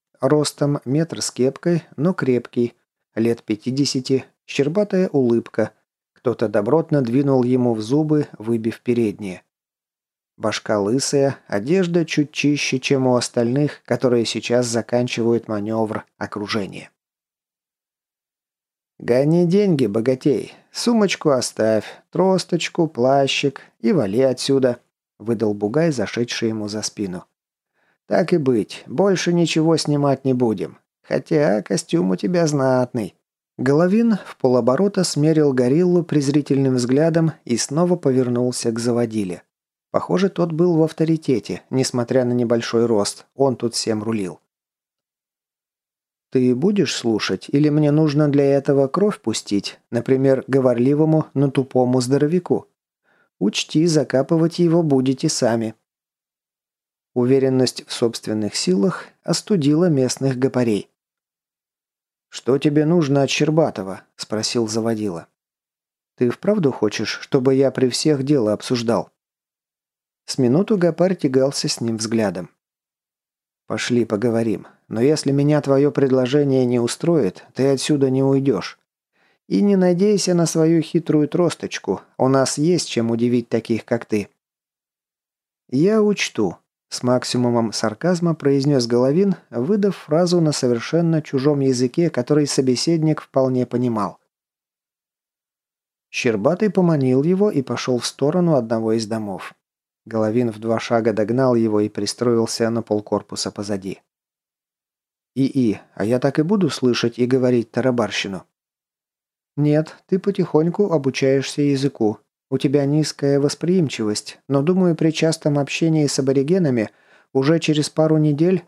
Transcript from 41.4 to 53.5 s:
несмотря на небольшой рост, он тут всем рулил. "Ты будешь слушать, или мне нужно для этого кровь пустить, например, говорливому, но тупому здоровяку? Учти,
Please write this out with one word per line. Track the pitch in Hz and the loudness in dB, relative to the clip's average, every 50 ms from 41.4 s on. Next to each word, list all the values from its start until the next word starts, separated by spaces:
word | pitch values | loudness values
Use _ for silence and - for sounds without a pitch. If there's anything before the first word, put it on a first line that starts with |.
| - - 98 87 - _ | -2 -6 -10 -10 -8 _
несмотря | - 131 127 - - 123 120 - 123 131 123 | -2 -2 -2 0 -2 -4 -4 0 0 0 2
на | 123 | 2
небольшой | 123 123 120 113 120 117 113 - - 113 117 | 0 0 0 0 0 -2 -2 -2 0 0 2
рост, | 113 117 101 104 - - - - _ _ | 2 2 0 0 -2 -6 -12 -20 _ _
он | - 135 135 120 | 0 0 0 0
тут | 117 120 117 - | -2 -4 -4 -4
всем | - - 113 110 107 | -4 -4 -4 -4 -4
рулил. | 104 113 113 107 95 87 - - _ _ _ _ _ _ _ _ _ _ _ _ _ _ _ _ _ _ _ _ _ _ _ _ _ _ _ _ _ _ _ _ _ _ _ _ _ _ | -4 -4 -4 -4 -6 -8 -10 -14 _ _ _ _ _ _ _ _ _ _ _ _ _ _ _ _ _ _ _ _ _ _ _ _ _ _ _ _ _ _ _ _ _ _ _ _ _ _
"Ты | - 131 127 127 123 | -2 0 2 2 2
будешь | 123 147 202 214 196 156 123 - | 2 0 0 2 2 0 -2 -2
слушать, | - - 117 110 101 - - 95 92 - - | -4 -2 0 0 0 0 -2 -4 -6 -4 -2
или | - 143 151 151 | 0 2 2 2
мне | 147 151 151 147 | 2 2 2 4
нужно | 143 156 160 151 139 147 151 147 | 4 2 2 2 2 2 2 2
для | 135 143 143 | 2 2 2
этого | 139 139 139 135 - 143 139 139 | 2 2 2 2 2 2 2 2
кровь | 131 - 180 202 214 185 - | 0 0 0 0 0 0 -2
пустить, | _ 113 107 - - - 104 101 - - - _ _ _ | _ -6 -6 -6 -4 -2 -2 -2 -2 -4 -14 _ _ _
например, | 113 120 120 - 135 131 135 135 135 131 - | -6 -4 0 0 0 2 4 4 2 2 0
говорливому, | - 127 139 127 127 123 117 120 135 147 147 156 156 156 160 151 - | 0 0 2 4 2 2 4 2 2 4 2 4 4 2 2 0 -2
но | _ 135 143 139 | _ 0 0 2
тупому | - 143 131 - - 127 127 123 127 131 | 0 -2 -4 0 2 2 2 4 2 0
здоровяку? | 123 123 139 143 147 147 170 185 175 - 127 90 - _ _ _ _ _ _ _ _ _ _ _ _ _ _ _ | 2 2 2 2 2 2 0 -2 0 0 -2 -2 -2 _ _ _ _ _ _ _ _ _ _ _ _ _ _ _
Учти, | 180 107 | -4 -2